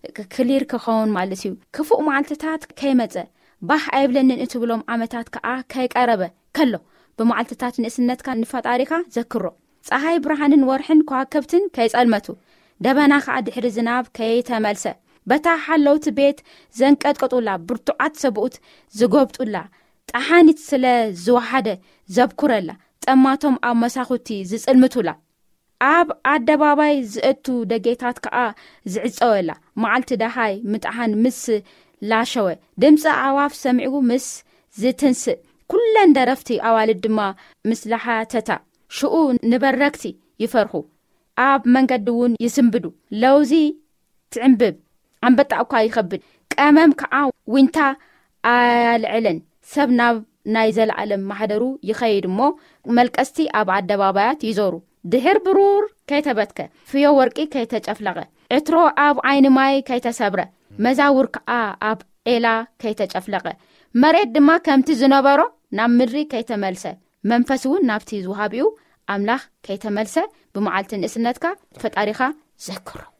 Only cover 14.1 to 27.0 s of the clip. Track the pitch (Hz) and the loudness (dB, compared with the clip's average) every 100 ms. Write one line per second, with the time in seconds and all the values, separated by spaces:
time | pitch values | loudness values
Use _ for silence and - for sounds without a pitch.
14.1 | - 220 233 240 226 214 208 202 - _ | -6 -2 -2 -2 -4 -2 -4 -8 -10 _
15.1 | _ - 285 339 330 302 320 285 302 302 | _ -2 0 2 -2 0 2 4 2 0
16.1 | 294 277 285 _ _ _ 226 269 285 285 | 2 2 0 _ _ _ 0 2 4 2
17.1 | 285 254 254 220 190 170 233 - - 285 | -2 -2 -2 -2 -6 -6 -6 -6 -2 -4
18.1 | 302 277 208 247 - _ _ _ 208 220 | -2 -4 -2 -6 -8 _ _ _ -2 2
19.1 | 285 262 - 247 196 - _ _ _ - | 2 2 -2 -6 -6 -10 _ _ _ -10
20.1 | 240 277 339 320 311 - 277 254 247 220 | -8 2 6 6 6 -2 0 2 2 0
21.1 | 175 180 247 233 262 220 185 _ _ - | -4 2 2 2 -2 -2 -8 _ _ -4
22.1 | 185 - - 294 220 175 185 _ _ - | 0 0 0 0 0 -4 -12 _ _ 2
23.1 | 262 269 277 294 247 240 233 233 254 247 | 4 4 2 -2 -2 0 0 -2 -4 -6
24.1 | 247 - 208 185 220 - 254 254 254 175 | -6 -6 -10 -8 -6 4 6 6 2 -4
25.1 | - _ _ _ _ _ _ 262 330 320 | -8 _ _ _ _ _ _ 2 2 0
26.1 | - 269 294 233 302 302 294 302 285 | -2 -2 0 2 2 2 2 2 0